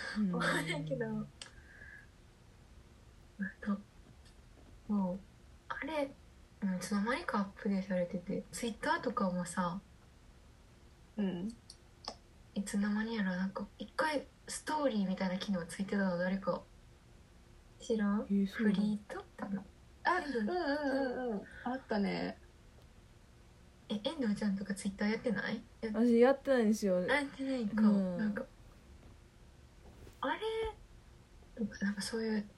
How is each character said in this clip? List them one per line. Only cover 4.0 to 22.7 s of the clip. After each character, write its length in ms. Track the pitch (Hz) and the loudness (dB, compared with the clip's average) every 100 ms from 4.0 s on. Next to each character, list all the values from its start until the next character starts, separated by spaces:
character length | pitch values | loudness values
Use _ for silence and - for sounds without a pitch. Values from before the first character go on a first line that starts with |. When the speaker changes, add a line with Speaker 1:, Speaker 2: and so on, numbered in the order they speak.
| - - - - - - - - - | -20 -20 -20 -20 -20 -20 -20 -16 -2
Speaker 2:
も 240 | 208 185 | 2 2
う、 60 | 196 - - - - - | -2 -8 -20 -20 -20 -10
あ 100 | - | -6
れ、 300 | 285 302 277 - - - - - | -2 -2 -2 -4 -20 -20 -20 -4
う 40 | 196 | -2
ん、 100 | 180 | -2
い 40 | |
つ 120 | - | 0
の 100 | 208 | 0
間 140 | 214 294 | 2 0
に 80 | |
か 160 | 349 214 | 0 0
ア 20 | |
ッ 20 | 196 - | -2 -4
プ 60 | 208 | 0
デ 120 | 196 | 0
ー 20 | |
ト 60 | 190 | 0
さ 80 | 180 | 0
れ 100 | 175 | 0
て 100 | 180 | -2
て、 280 | - 180 - | -4 -4 -6
Twitter 480 | - 233 - 294 320 | -6 -6 -2 0 0
と 120 | 247 | 0
か 180 | 220 190 | 0 0
も 140 | 180 | 0
さ、 380 | 175 190 175 190 - - - - - - - - - - - - - 220 | -2 -2 -2 -2 -10 -20 -20 -20 -20 -20 -20 -20 -20 -20 -20 -20 -10 -2
Speaker 3:
う 40 | |
ん。 320 | 190 175 214 - - - - - - - - - - | 0 0 -6 -8 -18 -20 -20 -16 -16 -16 -20 -20 -8
Speaker 2:
い 100 | 202 | -6
つ 140 | 196 202 | -2 0
の 100 | 208 | 2
間 160 | 208 | 0
に 120 | 220 226 | 0 0
や 80 | |
ら、 120 | 185 180 | 0 0
な 80 | 196 | -2
ん 40 | |
か、 180 | - 202 - | -4 -8 -10
一 140 | 208 | -8
回 320 | - 320 285 - - - | -2 0 0 -4 -12 -10
ス 140 | - | -8
ト 220 | - 302 | -2 0
ー 40 | 277 | 2
リ 160 | 214 | 2
ー 20 | 190 | 0
み 100 | 190 | 0
た 100 | 185 | 0
い 20 | |
な 80 | 196 | 0
機 160 | - | 0
能 140 | 180 170 | -2 -2
つ 160 | - | -6
い 20 | |
て 120 | 196 202 | -2 2
た 20 | |
の 180 | 190 175 | 2 2
誰 220 | 180 190 | 0 0
か 240 | - - - - - - - - - - - - - - | 0 -2 -6 -20 -20 -20 -20 -20 -20 -20 -20 -20 -20 -14
知 200 | - 220 | -4 0
ら 100 | 202 | 2
ん？ 160 | 208 262 | 0 2
Speaker 1:
え 20 | |
ー、 140 | 202 196 | 2 2
そ 180 | - | 2
う 40 | 214 | 2
な 0 | |
の？ 40 | |
Speaker 2:
フ 60 | 185 | 4
リ 200 | 208 208 - | 2 0 -4
ー 60 | |
ト 80 | 381 - - | -10 -12 -10
か 100 | 208 | -6
な？ 120 | 196 - - - - | -6 -8 -18 -20 -2
Speaker 3:
あ、 140 | - 359 | 2 2
Speaker 2:
遠 40 | |
藤 160 | 294 233 | 0 -2
Speaker 3:
う 60 | |
ん 40 | 208 | 0
う 40 | |
ん 20 | |
う 20 | 359 | 0
ん 760 | 294 294 277 269 262 247 247 | 2 0 2 2 0 -2 -2
う 20 | |
ん。 80 | 202 - - | -4 -6 -8
あ 100 | 240 | -4
っ 60 | 269 - | -4 -2
た 120 | 214 | 0
ね。 400 | 190 175 185 - - - - | 2 0 -4 -6 -16 -20 -20